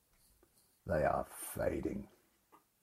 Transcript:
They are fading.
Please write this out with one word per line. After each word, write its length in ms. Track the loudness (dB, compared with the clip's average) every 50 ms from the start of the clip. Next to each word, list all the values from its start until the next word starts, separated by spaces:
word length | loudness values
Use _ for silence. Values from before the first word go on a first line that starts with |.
| _ _ _ _ _ _ _ _ _ _ _ _ _ _ _ _ _
They 160 | 0 2 4 4
are 220 | 4 4 2 0 -4 -8 -10 -10 -8 -4
fading. 540 | -2 0 0 0 0 -2 -2 -2 -4 -6 -10 -14 _ _ _ _ _ _ _ -20 -20 _ _ _ _